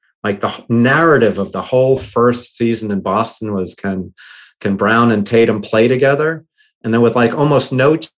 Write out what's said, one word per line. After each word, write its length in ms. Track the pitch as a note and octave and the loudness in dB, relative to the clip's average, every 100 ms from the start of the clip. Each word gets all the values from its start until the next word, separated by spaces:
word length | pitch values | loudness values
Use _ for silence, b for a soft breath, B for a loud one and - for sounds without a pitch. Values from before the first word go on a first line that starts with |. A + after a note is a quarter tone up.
| _ _ | _ _
like, 180 | G#2 G2+ | -8 -4
the 60 | G#2 | -6
h-, 200 | - - | -8 -4
narrative 680 | A#2 A#2+ D3 E3 C#3 A2 F#2+ | 0 2 2 4 4 2 0
of 140 | F#2+ | -6
the 100 | F#2+ | -6
whole 360 | - B2+ C3 C3 | -2 0 2 0
first 580 | - A#2+ A#2+ A#2+ - - | -2 0 2 0 -6 -4
season 340 | A#2 A2 G#2+ | -2 -2 -4
in 120 | G2 | -4
Boston 520 | F#2+ G2+ A2+ - A2 | -2 -2 -4 -6 -8
was, 220 | G2 F2 - | -6 -6 -8
can, 380 | G2 F#2+ F#2 _ B B B B | -8 -6 -8 _ B B B B
can 160 | G#2 G2 | -4 -2
Brown 360 | G2+ A2+ A#2+ | 0 2 2
and 140 | G#2+ G2+ | 0 0
Tatum 360 | A#2 A2+ G#2 | 2 2 0
play 260 | - A2+ A#2+ | -2 2 2
together? 580 | B2+ C3+ C#3+ D#3 D#3+ _ _ _ _ | 2 2 2 -2 -4 _ _ _ _
And 100 | A2 | -4
then 80 | A#2 | 2
with, 140 | A#2+ B2 | 2 2
like, 200 | A#2 D3+ | 0 0
almost 380 | D3 C3+ - | 2 2 0
no 240 | B2+ C#3 D#3+ | 0 2 2
ch-, 120 | - | -4